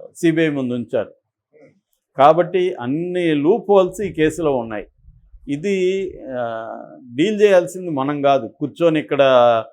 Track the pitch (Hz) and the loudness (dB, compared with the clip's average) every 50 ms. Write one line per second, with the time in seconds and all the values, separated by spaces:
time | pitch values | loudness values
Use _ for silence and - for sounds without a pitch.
0 | - - _ - 175 165 160 160 165 156 143 139 131 120 123 123 113 - - 113 | -20 -20 _ -2 0 0 2 2 0 -2 -2 -4 -6 -6 -6 -8 -8 -6 -4 -6
1 | 95 - - _ _ _ _ _ _ _ _ _ _ _ _ _ _ _ _ _ | -6 -6 -10 _ _ _ _ _ _ _ _ _ _ _ _ _ _ _ _ _
2 | _ _ _ - 135 151 160 170 175 160 180 185 180 185 185 - 120 120 139 160 | _ _ _ 4 6 6 6 4 2 0 0 -2 -2 -2 -4 -6 -6 -6 -4 -4
3 | 175 180 180 180 175 165 156 143 139 160 220 233 196 190 202 196 185 180 - - | -4 -6 -4 -2 0 0 0 0 2 2 0 0 2 2 4 4 2 2 -2 -8
4 | 208 180 135 160 156 156 131 165 165 147 139 123 117 113 107 104 - - _ _ | -8 -6 -2 0 0 0 0 -2 -2 -2 -2 -2 -4 -6 -10 -12 -12 -14 _ _
5 | _ - - _ _ _ - - - 139 143 147 165 202 196 190 180 185 190 196 | _ -20 -20 _ _ _ -20 -18 -12 -10 -8 -6 -4 -4 -2 -2 -2 -2 -2 -4
6 | 196 - - 104 104 131 131 123 120 117 113 113 113 110 110 113 - - - - | -6 -8 -12 -14 -14 -12 -8 -8 -6 -6 -8 -10 -10 -12 -14 -16 -16 -18 -20 -20
7 | - 123 117 127 165 214 214 202 208 208 190 180 175 - - 185 185 175 156 135 | -20 -10 -4 -2 -2 0 2 2 4 6 6 4 4 2 -4 -10 -8 -6 -4 -4
8 | 135 143 147 147 139 139 139 131 113 104 - - 151 139 - - 170 165 156 151 | -4 -4 -2 0 2 2 2 2 -2 -6 -10 -8 -8 -8 -4 0 0 0 0 0
9 | 135 - 151 135 139 135 131 123 120 120 117 113 110 - | -2 -2 0 2 4 4 6 6 6 6 4 2 -2 -6